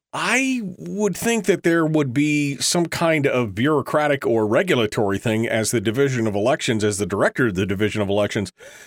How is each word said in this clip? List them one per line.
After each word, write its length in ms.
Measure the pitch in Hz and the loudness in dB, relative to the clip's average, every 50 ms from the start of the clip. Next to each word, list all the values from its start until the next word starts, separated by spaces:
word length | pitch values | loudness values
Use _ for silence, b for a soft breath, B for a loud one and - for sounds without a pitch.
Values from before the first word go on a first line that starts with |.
| _ _ - | _ _ -8
I 480 | 143 156 185 220 254 269 262 262 247 220 | -6 -2 0 0 0 0 0 -2 -2 -4
would 540 | 185 - - 151 170 180 196 214 202 175 - | -8 -10 -12 -12 -10 -4 -2 -2 -2 -2 -2
think 280 | - 226 233 226 196 | -2 0 0 0 2
that 180 | - 190 170 - | 0 0 2 2
there 220 | 175 170 170 160 | 2 2 2 2
would 280 | 156 156 156 147 135 113 | 2 2 0 0 0 0
be 420 | 143 147 151 151 147 147 143 139 - | 0 2 2 2 0 0 -2 -2 -4
some 280 | - - - 175 170 | -4 -2 0 0 0
kind 420 | 165 - - 175 165 160 156 139 139 | -2 -2 -2 0 0 2 2 2 2
of 260 | 117 127 123 110 95 | 2 0 0 -2 -2
bureaucratic 720 | 92 120 147 156 143 - - - 151 151 147 147 135 - | 0 0 2 2 2 0 0 0 0 2 2 0 0 0
or 220 | - 117 113 110 104 | 0 2 2 2 2
regulatory 680 | 107 135 190 180 165 123 113 104 - - 113 98 98 98 | 2 2 2 2 2 2 2 0 0 0 0 0 0 -2
thing 280 | - 120 110 110 113 | 0 0 0 0 0
as 260 | 117 - 113 110 104 | 0 0 -2 0 0
the 100 | - 117 | 0 0
Division 440 | 98 110 110 127 139 143 131 123 113 | 0 0 0 2 0 0 2 0 -2
of 100 | 110 98 | -2 0
Elections, 480 | 101 101 120 143 156 - - 123 110 101 | 0 0 0 0 0 0 -2 0 0 0
as 140 | 107 104 95 | 0 0 -2
the 80 | 101 90 | -2 -4
director 400 | 101 98 131 208 - - 139 117 | 0 0 0 0 0 0 0 0
of 80 | 95 | 0
the 100 | 85 101 | 0 -2
Division 360 | 92 101 95 107 107 - 107 | -2 0 0 -2 -2 0 -2
of 60 | 104 95 | -2 0
Elections, 460 | 98 104 104 104 - 117 101 90 - B B B B B B | 0 0 0 0 0 -2 -4 -4 -6 B B B B B B